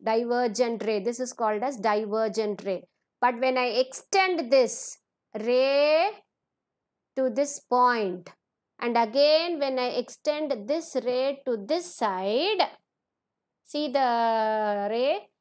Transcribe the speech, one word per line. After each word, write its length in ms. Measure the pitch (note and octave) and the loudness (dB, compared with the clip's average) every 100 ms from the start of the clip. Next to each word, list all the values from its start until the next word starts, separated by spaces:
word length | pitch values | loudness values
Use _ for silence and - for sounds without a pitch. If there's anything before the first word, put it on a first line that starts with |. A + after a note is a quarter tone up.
divergent 800 | A3+ A3+ A#3+ A#3+ B3 G3+ A#3+ A3 G#3 | -2 0 0 0 0 0 -2 -2 -2
ray. 180 | G#3+ | -2
This 160 | G#3 A#3+ | -2 -4
is 140 | B3 | -6
called 280 | - A3 G#3 | -2 -2 0
as 140 | C4 A#3+ | -4 -2
divergent 880 | G#3+ G#3+ G#3+ A3 A3 A3 G#3 G3+ G3 | 0 0 0 -2 -2 -2 -4 -4 -6
ray. 180 | F3 - _ _ _ | -6 -8 _ _ _
But 220 | B3 A#3 | 0 2
when 160 | C4 B3+ | 0 2
I 80 | B3 | 0
extend 840 | A3 C4 - - F#4+ F#4 E4+ A#3 | 0 0 -6 0 2 2 0 2
this 500 | C4+ A#3 - - - _ _ _ G#3+ | 4 4 -2 -10 -14 _ _ _ -6
ray 760 | A3 B3 C4+ C#4 D4 D#4 G4 G#4 _ _ _ _ _ _ _ _ _ - | 0 2 2 4 4 4 2 -4 _ _ _ _ _ _ _ _ _ -2
to 120 | C4 | 0
this 300 | A3 C#4+ - | 0 -2 -4
point, 680 | - B3 B3 A#3 G3 F3+ - - _ _ _ _ | 0 4 4 4 -2 -4 -12 -20 _ _ _ _
and 180 | A#3+ A#3 | -2 0
again 640 | A3+ C4 D4 D#4 F4 D#4+ | 2 4 4 4 2 -2
when 180 | C4+ B3+ | -2 -2
I 100 | B3 | -2
extend 840 | B3+ A#3+ - D4+ D4 D4+ A#3 G#3 | -4 -6 -6 -4 -2 -4 -4 -4
this 260 | D#4+ D#4+ C4 | -4 -4 -6
ray 380 | A#3 B3 C4+ C#4 B3+ | -2 -2 -2 -4 -4
to 120 | A3 | -4
this 360 | G3+ E4+ F4 | -2 -4 -4
side, 680 | - G#3+ F#3 G3 A#3+ F#4+ G#4 - - _ _ _ _ _ _ _ _ - | -2 -2 -2 -2 0 0 0 -2 -6 _ _ _ _ _ _ _ _ -10
see 240 | G3 D4 | -6 -2
the 960 | C#4 B3 A#3 A3+ A3+ A3 A3 G#3+ G3+ G3+ | 0 2 2 2 2 2 0 0 0 -2
ray 380 | A3+ C4 G4 - _ | 0 0 -2 -6 _